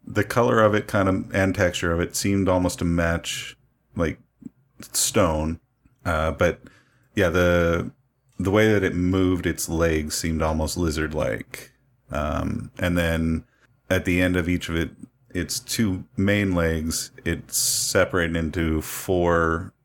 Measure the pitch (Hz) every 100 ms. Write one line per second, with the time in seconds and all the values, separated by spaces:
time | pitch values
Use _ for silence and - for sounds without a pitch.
0 | - - 101 - 120 117 107 104 - 107
1 | 95 95 - 98 98 92 90 - 90 82
2 | 85 - 101 98 92 92 90 - 90 85
3 | 85 82 - - - - _ _ _ -
4 | 82 - _ _ - _ _ _ - -
5 | - 113 90 78 78 82 _ _ _ _
6 | - 80 78 76 87 76 - _ _ _
7 | _ - 92 85 87 87 85 85 87 -
8 | _ _ _ _ 92 104 110 104 92 87
9 | 90 95 92 90 85 80 - 82 82 78
10 | 76 - 85 80 80 80 78 87 85 73
11 | 78 76 64 55 - - - _ _ _
12 | _ 78 76 78 78 - - - 90 87
13 | 82 82 82 80 - _ _ _ _ 92
14 | 85 90 90 90 85 90 - 82 80 -
15 | - _ _ 92 82 - - - 110 92
16 | - - 98 104 98 87 82 80 80 80
17 | - - 82 82 - - - - - 101
18 | 90 92 85 82 80 87 82 78 - -
19 | - 90 87 85 82 82 95 _